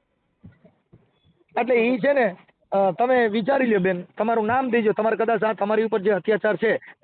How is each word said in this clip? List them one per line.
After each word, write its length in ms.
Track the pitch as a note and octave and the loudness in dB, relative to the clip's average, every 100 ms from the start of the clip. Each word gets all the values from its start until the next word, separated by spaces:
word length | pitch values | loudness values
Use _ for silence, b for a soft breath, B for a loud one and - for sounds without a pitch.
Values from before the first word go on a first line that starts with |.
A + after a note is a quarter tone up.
| _ _ _ _ - _ - _ _ - _ _ _ _ _ A3 | _ _ _ _ -20 _ -20 _ _ -20 _ _ _ _ _ -6
એટલે 140 | A#3+ | 0
ઈ 240 | B3 A3+ B3 | 2 2 0
છે 140 | C4 | 0
ને, 240 | C#4+ A3 F3 - _ - | 2 0 -2 -18 _ -4
અ, 180 | G3 G3 | 0 0
તમે 380 | E3 B3 B3+ A3+ | 0 2 2 2
વિચારી 380 | G#3+ G#3 C#4 B3+ | 0 0 0 2
લ્યો 140 | G#3 | 2
બેન, 220 | F#3 F3+ | 0 -2
તમારું 440 | F3 - G#3+ A3+ G#3+ | -6 -6 -2 0 0
નામ 240 | B3 C4 | 0 0
દેજો. 220 | A#3 G#3+ | 0 0
તમારે 240 | G3 G#3+ G#3+ | 0 0 0
કદાચ 280 | A3+ A3+ | 0 0
આ 80 | A3 | 0
તમારી 300 | A3 G3+ G#3+ | -2 -2 0
ઉપર 180 | A3+ A3 | 0 0
જે 100 | F#3+ | 0
અત્યાચાર 460 | G3 F#3+ G#3 G#3+ G3+ | -2 0 0 0 0
છે 240 | A3 F3 B B | 0 -2 B B